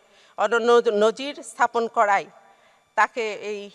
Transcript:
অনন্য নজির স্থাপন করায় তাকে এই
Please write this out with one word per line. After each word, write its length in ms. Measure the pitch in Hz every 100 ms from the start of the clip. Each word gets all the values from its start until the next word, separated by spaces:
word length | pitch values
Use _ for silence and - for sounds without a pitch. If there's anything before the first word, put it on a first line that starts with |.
| _ _ _ -
অনন্য 440 | 208 233 233 240 233
নজির 560 | 208 220 220 277 285
স্থাপন 440 | - - 247 233 226
করায় 380 | 233 208 196 175 - _ _ _ _ _ -
তাকে 380 | 214 254 220
এই 360 | 190 208 208 202